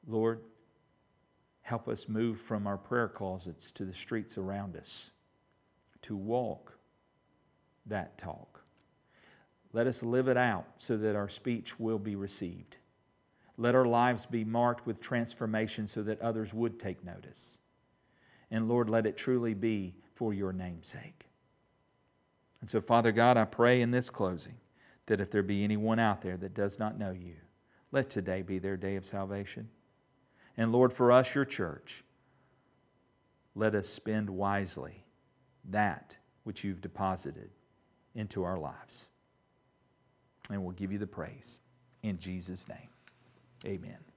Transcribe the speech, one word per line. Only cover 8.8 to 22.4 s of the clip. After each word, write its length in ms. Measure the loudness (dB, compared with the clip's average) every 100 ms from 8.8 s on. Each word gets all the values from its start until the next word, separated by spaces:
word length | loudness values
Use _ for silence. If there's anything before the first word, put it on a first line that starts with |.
| _ _ _ _ -20 -20 _ _ _
Let 140 | 0 0
us 160 | 0
live 280 | 0 2 4
it 60 | 4
out 300 | 4 2 -6 -16
so 180 | -4 0
that 180 | 2 0
our 140 | -4
speech 500 | -6 -4 -4 -6 -6
will 200 | -2 -2
be 160 | -2 -4
received. 640 | -6 -6 -8 -8 -16 -20 _ _ _ _ _ _ _ -2
Let 180 | 4 6
our 100 | 6
lives 400 | 6 4 2 -2
be 180 | -2
marked 440 | 0 2 2 2 -4
with 120 | -6
transformation 880 | -2 -2 -2 -4 -2 0 -2 -2 -6
so 160 | -4
that 180 | -4 -2
others 360 | -2 -2 -4 -2
would 240 | -2 -2
take 240 | -8 -8 -10
notice. 540 | -14 -16 -20 -20 -20 _ _ _ _ _ _ _ _ _
And 180 | -2 2
Lord, 220 | 4 4
let 160 | 4 2
it 100 | -2
truly 380 | 0 2 2
be 400 | 0 0 0 -4 -10 -20 -4
for 180 | -2
your 180 | -2 -2
name's 360 | -4 -6 -10 -12
sake. 380 | -16 -16 -20 -20 _ _ _ _ _ _ _ _ _ _ _